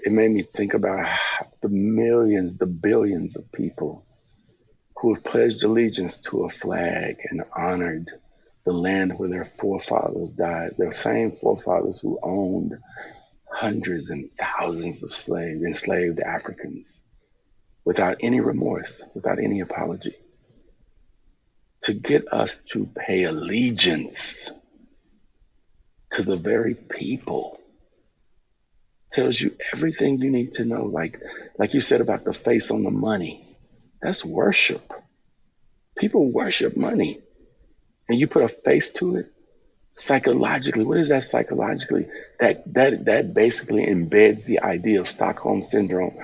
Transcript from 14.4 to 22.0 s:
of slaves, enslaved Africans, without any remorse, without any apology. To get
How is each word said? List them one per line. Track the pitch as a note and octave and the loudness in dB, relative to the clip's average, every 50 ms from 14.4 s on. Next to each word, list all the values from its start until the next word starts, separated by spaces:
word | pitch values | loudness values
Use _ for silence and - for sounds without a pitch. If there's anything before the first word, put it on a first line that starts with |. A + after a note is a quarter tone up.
| - - - - E2+ E2+ E2+ E2 E2+ F2 - - - | -6 -6 -4 -4 -4 -4 -4 -4 -6 -8 -8 -10 -10
of | - - | -12 -12
slaves, | - - - F2 F2 E2+ E2 D#2 D#2 E2+ | -10 -6 -4 -4 -4 -4 -4 -4 -4 -4
enslaved | E2+ D#2+ - - - F#2+ F2 F2+ E2+ D#2+ D#2+ | -4 -4 -4 -4 -2 0 0 0 0 0 -2
Africans, | - - - - - - - - - C#2+ - - - _ _ _ _ _ _ _ _ _ _ _ _ _ _ _ _ _ _ _ - | -4 -4 -4 -6 -8 -10 -12 -12 -12 -12 -12 -14 -16 _ _ _ _ _ _ _ _ _ _ _ _ _ _ _ _ _ _ _ -2
without | F2 F2 - - - - - | 0 2 2 2 0 0 0
any | A#2 A#2 B2+ B2 | 0 2 2 2
remorse, | - - - - - - - - - - - - - - - | 2 2 0 0 0 -2 -2 -4 -6 -10 -16 -20 -20 -18 -12
without | G2 - - G2 - | -6 -4 -2 -2 0
any | - G#2 G2+ G2 | 0 0 0 -2
apology. | F2+ - - - E2 - - - - - - - _ _ _ _ _ _ _ _ _ _ _ _ _ _ _ _ _ _ _ _ _ _ _ _ _ _ _ _ _ _ _ _ - | -2 -4 -6 -6 -4 -4 -6 -6 -8 -10 -12 -12 _ _ _ _ _ _ _ _ _ _ _ _ _ _ _ _ _ _ _ _ _ _ _ _ _ _ _ _ _ _ _ _ -4
To | - G#2 | -4 -4
get | - | -4